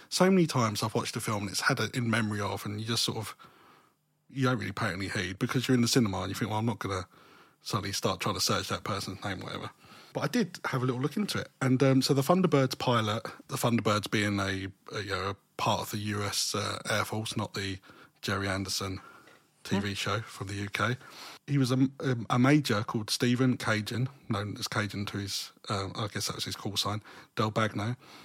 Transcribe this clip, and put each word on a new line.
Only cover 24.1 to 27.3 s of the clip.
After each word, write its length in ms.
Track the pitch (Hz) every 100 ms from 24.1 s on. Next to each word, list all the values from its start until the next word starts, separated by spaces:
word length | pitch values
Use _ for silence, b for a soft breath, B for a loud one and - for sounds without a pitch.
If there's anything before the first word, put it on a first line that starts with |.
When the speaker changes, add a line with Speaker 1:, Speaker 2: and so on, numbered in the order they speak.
| - -
Speaker 1:
known 260 | 101 104 -
as 80 | -
Cajun 360 | 113 104 101
to 140 | 101 101
his, 320 | 98 - - - -
um, 240 | 104 95
I 120 | 104 107
guess 220 | 107 -
that 80 | -
was 100 | -
his 100 | 95
call 220 | 104 98
sign, 240 | 101 104 B B B